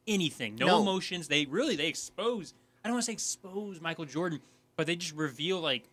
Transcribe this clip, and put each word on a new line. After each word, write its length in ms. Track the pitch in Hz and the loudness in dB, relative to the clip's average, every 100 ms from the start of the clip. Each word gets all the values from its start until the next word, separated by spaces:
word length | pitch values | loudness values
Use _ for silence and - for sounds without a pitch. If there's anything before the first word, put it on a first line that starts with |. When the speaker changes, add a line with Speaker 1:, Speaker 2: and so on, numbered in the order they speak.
| - | 0
Speaker 1:
anything. 480 | 202 160 - 113 | 2 2 0 -6
No 120 | 110 139 | 2 6
Speaker 2:
No. 120 | 208 | 6
Speaker 1:
emotions. 440 | 202 190 - 180 151 | 6 2 -2 -6 0
They 200 | 147 143 | 2 2
really, 280 | 165 302 | 2 2
they 140 | 160 160 | 2 0
expose, 680 | - - - 220 240 151 - _ _ | -2 -8 -4 -2 -2 -6 -14 _ _
I 40 | 214 | -2
don't 60 | |
wanna 80 | 240 | 0
say 100 | 233 | -2
expose 680 | 202 - - 190 196 208 170 | -2 -4 -6 -8 -6 -6 -6
Michael 240 | 165 165 | -4 -4
Jordan, 360 | 151 139 180 147 - _ _ - | -4 -2 0 -2 -8 _ _ -2
but 100 | 160 | 0
they 100 | 175 | 0
just 180 | 175 | -2
reveal, 460 | 151 156 123 160 185 | -2 -2 0 0 0
like, 240 | 156 127 - | 2 0 -4